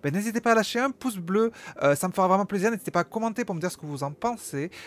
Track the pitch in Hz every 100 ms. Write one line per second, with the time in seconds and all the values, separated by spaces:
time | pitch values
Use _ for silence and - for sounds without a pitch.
0 | 143 170 220 226 233 220 208 233 269 -
1 | 262 196 170 202 226 - - - 143 143
2 | 185 190 185 190 202 202 208 226 - 175
3 | 175 220 226 214 240 170 175 - 151 139
4 | 143 147 233 233 - 139 165 -